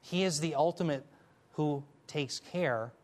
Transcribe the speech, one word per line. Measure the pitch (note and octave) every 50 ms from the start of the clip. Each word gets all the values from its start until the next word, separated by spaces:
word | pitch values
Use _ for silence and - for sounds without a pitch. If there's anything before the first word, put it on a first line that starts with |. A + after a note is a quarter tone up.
He | _ - - F3+ F#3+
is | F#3+ E3 D3
the | D#3 E3 D3+
ultimate | C3+ D3+ E3+ E3+ - F#3 D#3+ D3 C3 - - - - - _ _ _ _ _ -
who | - D3+ D3+ D3 C#3+ C#3 - - - _ -
takes | - D3+ C#3+ B2 - -
care | - - - F3 F3+ C#3+ B2 A2+ A2+ A#2+ - _